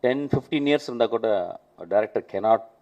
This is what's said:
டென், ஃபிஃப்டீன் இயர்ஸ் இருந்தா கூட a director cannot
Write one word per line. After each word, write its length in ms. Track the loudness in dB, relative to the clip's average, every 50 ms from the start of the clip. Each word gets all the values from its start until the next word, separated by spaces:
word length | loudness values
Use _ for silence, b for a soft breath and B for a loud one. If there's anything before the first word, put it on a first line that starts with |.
டென், 280 | 0 0 0 0 -2 -2
ஃபிஃப்டீன் 360 | -2 -2 -2 -2 -4 -2 2
இயர்ஸ் 180 | 2 2 2
இருந்தா 240 | 0 -4 0 0 0
கூட 540 | 0 0 -2 0 0 0 0 -2 -4 -8 -14 _ _ _ -18
a 40 | -8
director 400 | 0 2 2 2 2 -2 -6 -6 -4
cannot 280 | -6 -2 2 2 2 2 2 -8 _ _